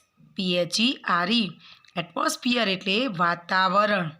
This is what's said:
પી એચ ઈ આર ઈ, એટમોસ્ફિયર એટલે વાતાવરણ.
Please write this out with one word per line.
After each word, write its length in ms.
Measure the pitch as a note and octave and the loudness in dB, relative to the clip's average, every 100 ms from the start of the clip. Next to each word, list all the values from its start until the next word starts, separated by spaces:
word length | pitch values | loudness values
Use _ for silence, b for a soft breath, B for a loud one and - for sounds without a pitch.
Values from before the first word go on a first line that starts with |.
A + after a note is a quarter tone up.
| _ _ - - | _ _ -14 -6
પી 180 | F#3 | -2
એચ 260 | F3 F3 F#3+ | 0 0 0
ઈ 180 | A#3 - | 0 0
આર 280 | - F3 F3+ | -2 0 2
ઈ, 180 | A#3 F#3+ - B B B F3 | 0 0 -6 B B B -8
એટમોસ્ફિયર 720 | E3+ C4+ D#4 D#4 B3 A#3+ G#3 | -6 -2 -2 -2 -2 0 0
એટલે 400 | F#3 F#3+ G3+ C4 | -2 -2 -2 -2
વાતાવરણ. 1040 | E3+ F3 E3+ - F#3 F#3 G3 G#3 G3+ D#3+ | 0 0 -2 -2 0 2 4 4 2 -2